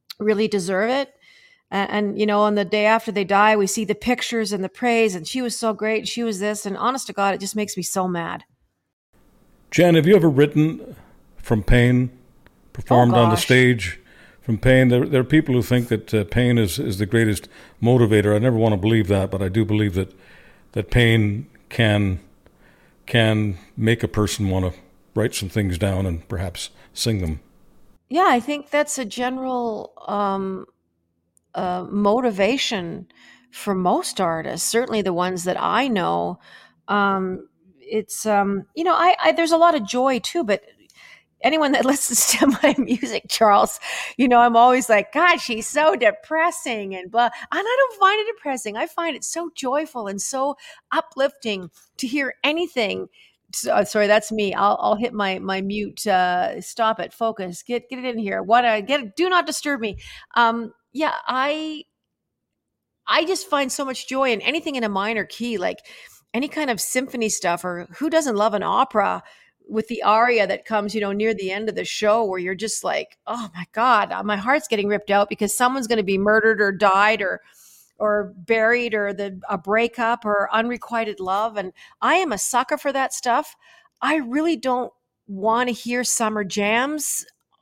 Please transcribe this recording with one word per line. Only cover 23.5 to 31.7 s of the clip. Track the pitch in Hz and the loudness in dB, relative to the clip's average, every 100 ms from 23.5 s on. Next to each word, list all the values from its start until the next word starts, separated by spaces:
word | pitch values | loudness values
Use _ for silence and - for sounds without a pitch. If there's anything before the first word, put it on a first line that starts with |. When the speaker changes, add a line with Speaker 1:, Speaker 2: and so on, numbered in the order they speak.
| 92 - - | -6 -10 -2
Speaker 2:
make | 110 117 | 0 0
a | 110 | 0
person | - 101 - 98 | 0 -2 0 -2
wanna | 95 92 - - _ _ - | 0 -2 -6 -18 _ _ -2
write | 117 | -2
some | - 95 | -4 -6
things | 110 98 87 | -2 -2 0
down | 98 95 95 | -2 -2 -2
and | 82 - | -4 -8
perhaps | 92 90 - - - - | -8 -8 -8 -14 -16 -18
sing | - 120 104 | -6 -2 -2
them. | 82 76 _ _ _ - - _ - | -2 -6 _ _ _ -20 -20 _ -4
Speaker 1:
Yeah, | 294 370 | 0 2
I | 247 | 2
think | 233 294 - | -2 -8 -4
that's | 294 294 - | -2 -2 -4
a | 220 | -8
general, | 240 247 262 262 247 240 214 - - - | -4 -6 -4 -4 -4 -4 -6 -12 -14 -6
um, | 208 202 196 190 190 - _ _ _ _ _ _ _ _ - | -2 -2 -2 -4 -8 -14 _ _ _ _ _ _ _ _ -6
uh, | 185 | -4